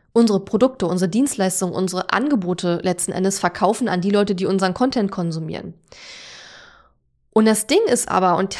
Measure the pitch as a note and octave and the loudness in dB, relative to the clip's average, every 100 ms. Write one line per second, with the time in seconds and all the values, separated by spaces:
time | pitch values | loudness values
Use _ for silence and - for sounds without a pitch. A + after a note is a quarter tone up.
0 | _ A3+ A#3 G3 G3 G#3 B3+ - F3 F3+ | _ 2 4 2 0 2 2 2 -2 0
1 | F3+ G#3+ C#4 - F#3+ F#3 F#3 - F#3 F3+ | 0 0 -2 0 -2 -2 -4 -2 -4 -4
2 | - F#3+ C#4 C4+ F3 F3+ F3+ E3+ F#3 F3+ | -2 -2 0 0 -2 -4 -2 -2 -2 -4
3 | - F#3 F#3+ G3 F3 F3 F#3+ - D3 F3+ | -4 -2 -2 0 -4 0 0 0 -2 0
4 | F#3 G3+ G#3 F3+ F#3+ F#3+ F#3 F3+ B3+ C4 | 2 2 2 0 0 0 0 0 0 0
5 | G3+ - E3+ D#3+ D#3 D#3+ - E3 _ - | -2 -2 -6 -6 -8 -10 -12 -18 _ -20
6 | - - - - - - - - _ _ | -20 -20 -20 -20 -20 -20 -20 -20 _ _
7 | _ _ _ A3 A3 A3 - E4 A4+ A#3+ | _ _ _ 2 4 2 2 2 2 0
8 | - F#3 F#3 E3+ G3 | 0 2 4 2 0